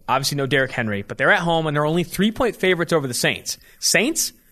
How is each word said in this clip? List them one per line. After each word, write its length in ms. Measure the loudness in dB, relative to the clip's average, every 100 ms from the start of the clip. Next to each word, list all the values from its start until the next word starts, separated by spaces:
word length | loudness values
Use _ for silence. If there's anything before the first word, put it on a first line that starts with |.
| -2
Obviously, 280 | 0 0 -2
no 80 | 0
Derrick 260 | 0 0
Henry, 300 | -2 -4 -4
but 160 | -6 0
they're 140 | 2
at 100 | 2
home, 240 | 2 0 0
and 100 | 0
they're 100 | 0
only 180 | 0
three-point 520 | -2 0 0 2 -2 0
favorites 360 | 0 2 2
over 160 | 0 0
the 60 |
Saints. 440 | -2 -2 -2 -8 -12 -14 -4
Saints, 540 | 0 2 2 -2 -4 -8 _